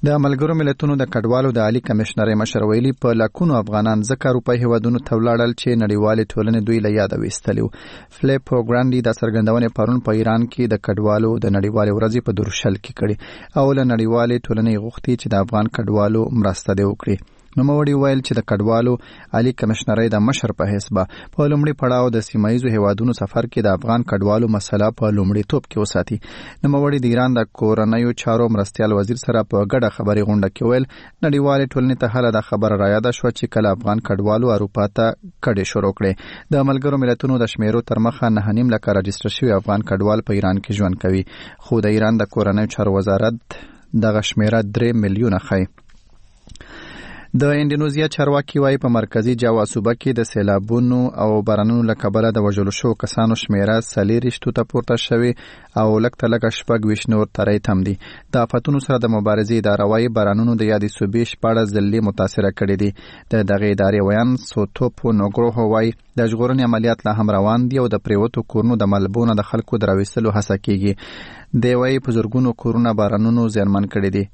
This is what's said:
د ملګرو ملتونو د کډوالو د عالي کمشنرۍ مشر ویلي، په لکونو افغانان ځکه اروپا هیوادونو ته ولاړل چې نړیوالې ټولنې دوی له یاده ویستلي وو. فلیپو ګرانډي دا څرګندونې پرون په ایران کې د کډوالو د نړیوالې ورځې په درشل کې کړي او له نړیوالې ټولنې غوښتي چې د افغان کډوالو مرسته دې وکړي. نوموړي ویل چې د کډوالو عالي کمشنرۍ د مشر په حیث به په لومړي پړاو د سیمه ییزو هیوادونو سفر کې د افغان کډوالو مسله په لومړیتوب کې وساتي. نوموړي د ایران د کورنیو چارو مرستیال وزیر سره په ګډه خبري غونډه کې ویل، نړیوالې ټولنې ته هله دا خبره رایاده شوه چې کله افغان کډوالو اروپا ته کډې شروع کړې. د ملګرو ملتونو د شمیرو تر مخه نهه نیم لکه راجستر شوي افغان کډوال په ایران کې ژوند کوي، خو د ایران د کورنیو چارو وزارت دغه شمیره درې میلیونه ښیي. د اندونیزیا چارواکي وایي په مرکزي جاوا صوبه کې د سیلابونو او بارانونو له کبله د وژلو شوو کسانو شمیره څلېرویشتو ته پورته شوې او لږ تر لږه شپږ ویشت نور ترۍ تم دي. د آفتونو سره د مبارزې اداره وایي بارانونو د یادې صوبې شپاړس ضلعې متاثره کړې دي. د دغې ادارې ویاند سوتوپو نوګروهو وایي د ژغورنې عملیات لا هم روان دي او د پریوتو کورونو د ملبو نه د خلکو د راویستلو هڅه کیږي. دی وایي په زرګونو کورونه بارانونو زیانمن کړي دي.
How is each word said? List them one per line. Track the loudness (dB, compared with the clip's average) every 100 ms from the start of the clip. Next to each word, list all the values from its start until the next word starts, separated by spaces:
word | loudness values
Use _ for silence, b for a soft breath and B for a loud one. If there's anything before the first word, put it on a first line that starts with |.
د | 2 2
ملګرو | 0 0 0
ملتونو | 0 0 0 0 0
د |
کډوالو | -2 -2 0 2 2
د | 2
عالي | 2 0
کمشنرۍ | 0 -2 0 0 0 0
مشر | 0 -2
ویلي، | 0 2 0
په | 0 0
لکونو | 2 0 0 0
افغانان | 0 0 0 0 0
ځکه | 0 -2 0
اروپا | 0 0
هیوادونو | 0 2 2 2 -2
ته | 0 0
ولاړل | 2 2 0 0
چې | 0 0
نړیوالې | 2 2 2 2 0
ټولنې | -2 0 0 0
دوی | 0
له | 2
یاده | 0 0 -2
ویستلي | -4 -6 -4 -2
وو. | -2 B B B B
فلیپو | -4 0 0 0 -2
ګرانډي | 0 0 2 0
دا | 0 0
څرګندونې | 0 2 2 2 0 0
پرون | 0 0
په | 0
ایران | 0 2 2 0
کې | -2 -2
د |
کډوالو | -2 -2 0 2 2 2 0
د | 0
نړیوالې | 0 0 0 0 2
ورځې | 0 0
په | -2
درشل | -2 -2 -2 -2
کې | -2 -6 -6
کړي | -4 -4 B B B 0
او | 2
له | 2
نړیوالې | 2 2 2 2 2 0 -2
ټولنې | 0 0 0
غوښتي | -4 -8 -4 -2
چې | 0
د |
افغان | 0 0 0 -2
کډوالو | -2 -2 2 2 2 0
مرسته | 0 0 -2 -2
دې | 0
وکړي. | 0 -2 -4 -4 -6 b b 0
نوموړي | 2 2 2
ویل | 2 2 0
چې | -2 -4
د | -2
کډوالو | 0 2 2 2 0 B B B
عالي | 0 0
کمشنرۍ | 0 -2 -2 -2 0 2
د | 2 0
مشر | 0 -4
په | -2
حیث | -2 -2 -2
به | -2 -2 B B -2
په | 0
لومړي | 2 0 0
پړاو | 0 2 2
د | 0
سیمه | -2 0 0
ییزو | 2 0
هیوادونو | 2 2 2 0
سفر | -2 -2 -2 -4
کې | 0
د | 0
افغان | 0 0 -2
کډوالو | 0 0 0 2 2
مسله | -2 -2 0 0
په | 0 0
لومړیتوب | 0 0 0 0 -4
کې | -4 -4
وساتي. | -2 -2 -4 -6 B B B B
نوموړي | 0 2 2 0
د | 0
ایران | 2 2
د | 0 -2
کورنیو | -2 0 2 2 2 0
چارو | -2 -2 0 2
مرستیال | 0 -2 -2 0
وزیر | 2 0 -4
سره | -2 -2
په | 0 0
ګډه | 0 0 0
خبري | -2 -2 0
غونډه | 2 2 0
کې | 0
ویل، | 0 0 0 B B _
نړیوالې | 0 2 2 2 0
ټولنې | 0 0 0
ته | 0
هله | 2 2
دا | 0
خبره | -2 0 0 2
رایاده | 2 2 0
شوه | -2 -2
چې | -2 -4
کله | 0 2
افغان | 0 0 -2
کډوالو | -2 -2 0 2 2
اروپا | 0 0 -2 -2
ته | 0 -2 -2 -12 -8
کډې | -2 -2
شروع | -2 -2 -2
کړې. | 0 -2 -2 B B B
د | 0
ملګرو | 2 0 0 0
ملتونو | 0 0 0 0
د | 0
شمیرو | 0 0 0
تر | 0 0
مخه | 0 0 0
نهه | 0 0
نیم | 0 2
لکه | 0 0
راجستر | 0 0 -4 -6
شوي | -2 0
افغان | 0 0 -2
کډوال | 0 0 0 0 0
په |
ایران | -2 0 -2
کې | -2
ژوند | -2 0
کوي، | 0 0 0 -2 B B B
خو | -2 0
د | 2
ایران | 2 2 2
د |
کورنیو | 0 0 0 0 -2
چارو | -2 0 0
وزارت | 2 2 0 -2 -12 B B B B
دغه | 0 2 0
شمیره | -2 0 2 2
درې | 0 0 0
میلیونه | 2 0 0 0 0
ښیي. | 0 -2 -2 -6 -20 -20 -20 -20 -20 -20 -20 -20 B B B B B B B 0
د |
اندونیزیا | 2 2 0 0 -2 0 -2
چارواکي | 0 0 0 0 0
وایي | 0 2
په | 2
مرکزي | 0 0 -2 0
جاوا | 0 2 2
صوبه | 0 0 -2
کې | -2 -2
د | -2
سیلابونو | -2 0 2 0 0 0 2 2 0
او | 0 0 0
بارانونو | 2 0 2 2
له | 0
کبله | 0 0 0 0
د | 2
وژلو | 0 0 -2
شوو | 0 -2
کسانو | -2 -4 -2 0
شمیره | 0 0 0 2 0
څلېرویشتو | -2 -2 0 2 0 -4 -4
ته | -4
پورته | -2 -4 -2 -2
شوې | 0 0 0 -2 B B B -2
او | 2 2
لږ | 0 -2
تر | -2
لږه | 0 -2
شپږ | -4 -2 0 0
ویشت | -2 0
نور | 0 0
ترۍ | -2 0 0
تم | 0 0
دي. | 0 -4 B B B
د | -2
آفتونو | 0 -2 0 -2
سره | 0 0
د | 2
مبارزې | 0 2 0 2
اداره | 0 2 2
وایي | 2 2 0
بارانونو | 0 0 2 2
د | 0
یادې | 0 0 -2 -2
صوبې | -2 0
شپاړس | -2 -2 0 0 0
ضلعې | 0 0 0
متاثره | -2 -2 -2 0 -2
کړې | 0 -2 0
دي. | -2 -4 B B -4
د | -2
دغې | 0 0 0
ادارې | 2 2 2
ویاند | 2 2 0 -2
سوتوپو | -4 -4 -4 -2 -4 -2 0
نوګروهو | 0 0 0 0 0 0
وایي | 2 0 -2 _ -2
د | -2
ژغورنې | 0 0 0 0
عملیات | 2 0 0 -2
لا | 0
هم | 2 2
روان | 2 2 0
دي | 0
او | 0
د | -2
پریوتو | 0 0 0 -2
کورونو | -4 0 0 2
د | 2
ملبو | 0 0 0 0
نه | 0
د | -2
خلکو | -4 -2 -2
د | 0
راویستلو | 0 0 -2 0 0
هڅه | -2 -2 0
کیږي. | 0 0 -4 B B B B B 0
دی | 2 2
وایي | 2 0
په | 0 0
زرګونو | 0 2 0 0
کورونه | -2 2 2 2
بارانونو | 2 2 2 4 2
زیانمن | 2 2 2 0
کړي | 0 0 0
دي. | -4